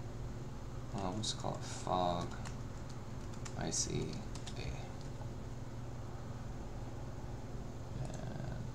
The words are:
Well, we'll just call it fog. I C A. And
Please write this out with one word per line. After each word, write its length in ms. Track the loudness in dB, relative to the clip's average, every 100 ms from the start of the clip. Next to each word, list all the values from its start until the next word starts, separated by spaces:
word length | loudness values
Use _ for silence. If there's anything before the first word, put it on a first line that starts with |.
| 6 -2 -2 -2 -4 -4 -4 -2 0
Well, 160 | 2 2
we'll 60 | 2
just 200 | 2 2
call 160 | 2
it 100 | 0
fog. 600 | -2 0 4 6 8 6 2 0 -2 -2 -2 -4 -4 -4 -2 -2 -2 -2 -2 0
I 140 | 2
C 380 | 4 4 4 2 0 -2 -2 -2 -2
A. 40 | 0 0 -2 -2 -2 -2 -2 -2 -2 -2 -2 -2 -2 -2 -2 -2 -2 -2 -2 -2 -2 -2 -2 -2 -2 -2 -2 -2 -2 -2 -2 -2 -2 0
And 720 | 0 0 0 0 0 0 0